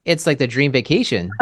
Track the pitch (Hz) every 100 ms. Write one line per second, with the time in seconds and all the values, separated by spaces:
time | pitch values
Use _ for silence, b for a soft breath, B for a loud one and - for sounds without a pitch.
0 | - 165 - 143 127 117 143 131 104 170
1 | 254 107 87 104